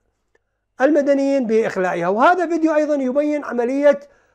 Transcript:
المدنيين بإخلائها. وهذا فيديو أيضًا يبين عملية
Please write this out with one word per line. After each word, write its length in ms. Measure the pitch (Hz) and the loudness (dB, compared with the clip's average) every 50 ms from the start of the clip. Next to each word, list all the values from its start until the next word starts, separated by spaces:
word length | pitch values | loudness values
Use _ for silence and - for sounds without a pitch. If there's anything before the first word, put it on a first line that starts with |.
| _ _ _ _ _ _ _ _ _ _ _ _ _ _ _ - | _ _ _ _ _ _ _ _ _ _ _ _ _ _ _ -2
المدنيين 680 | 254 294 302 302 277 285 277 269 277 277 277 277 254 214 | 0 2 2 2 2 2 2 2 2 0 0 0 0 0
بإخلائها. 600 | 226 220 226 - - 196 180 180 170 175 170 175 | 0 0 0 0 -2 -4 -2 -2 -2 -2 -2 -2
وهذا 400 | 196 214 262 330 359 370 349 320 | 0 2 4 4 4 2 0 -2
فيديو 280 | 339 320 320 320 311 | -2 0 0 0 0
أيضًا 200 | 302 302 285 302 | 0 0 0 0
يبين 480 | 285 269 254 247 285 302 294 302 294 277 | -2 -2 -2 -2 -2 0 0 -2 -4 -6
عملية 560 | - 240 240 240 240 269 277 285 294 285 285 - - _ _ _ _ | -6 -4 -4 -4 -2 -2 2 2 2 2 2 -2 -16 _ _ _ _